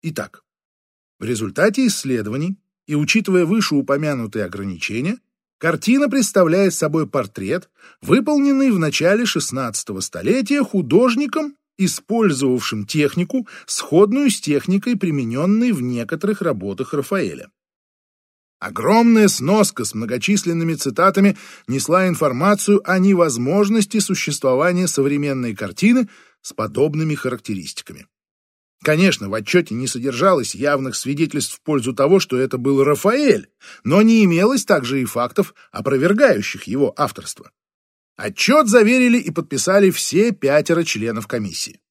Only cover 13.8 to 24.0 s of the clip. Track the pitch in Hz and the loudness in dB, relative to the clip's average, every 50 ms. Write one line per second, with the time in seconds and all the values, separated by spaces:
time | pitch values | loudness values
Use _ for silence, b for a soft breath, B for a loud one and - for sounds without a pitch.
13.8 | - - - 165 202 208 220 269 285 269 202 - - - 147 143 - - 185 202 | -6 0 4 4 4 4 2 0 0 0 0 -2 -2 -2 -2 -2 0 0 -2 -2
14.8 | - 247 240 196 - 175 156 143 127 113 117 131 156 185 208 220 240 247 220 147 | 0 -2 -4 -2 -2 -2 -2 -2 -2 -2 -2 -2 0 2 2 2 2 0 0 -2
15.8 | 123 123 123 120 117 107 170 160 - 202 220 - 202 170 139 104 92 101 98 92 | -2 -4 -4 -4 -6 -6 -8 -6 -4 -4 -4 -2 -2 -4 -4 -4 -6 -8 -8 -8
16.8 | 131 - - 143 - - 196 196 160 95 73 67 - - _ _ _ _ _ _ | -8 -6 -4 -6 -4 -4 -4 -4 -4 -4 -6 -10 -16 -20 _ _ _ _ _ _
17.8 | _ _ _ _ _ _ _ _ _ _ _ _ _ _ _ _ - 92 107 - | _ _ _ _ _ _ _ _ _ _ _ _ _ _ _ _ -14 -12 -10 -4
18.8 | 113 151 202 226 233 233 226 220 214 196 - - 123 147 196 220 208 196 - - | 0 4 4 6 6 6 6 6 6 4 2 0 0 0 2 2 2 0 0 -6
19.8 | 117 104 - 107 113 113 123 127 - 165 208 196 - 175 170 165 165 165 165 151 | -8 -8 -6 -8 -8 -6 -6 -6 -2 0 -2 0 0 -2 -4 -2 -2 -4 -4 -4
20.8 | - 139 123 - 170 196 196 202 196 202 196 B B B B B B B 123 135 | -6 -6 0 2 2 2 4 4 4 4 2 B B B B B B B -6 -4
21.8 | - - 165 185 190 185 170 - 160 143 127 120 160 196 208 202 - - 208 202 | -2 0 2 2 2 2 0 0 0 0 0 0 2 2 2 2 2 2 2 2
22.8 | - - 185 185 180 202 196 175 175 160 120 117 120 131 170 202 208 196 220 226 | 2 0 0 2 4 4 4 4 4 2 2 -2 -2 0 2 2 2 2 2 0
23.8 | 202 202 - 220 | 0 0 0 -2